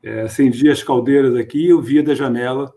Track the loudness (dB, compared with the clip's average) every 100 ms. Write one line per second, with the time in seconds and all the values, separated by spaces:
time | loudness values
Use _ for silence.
0 | -10 -8 -8 0 0 4 2 2 0 -2
1 | 2 2 2 0 -4 -2 2 2 2 0
2 | 0 -2 -2 -4 -4 -6 -8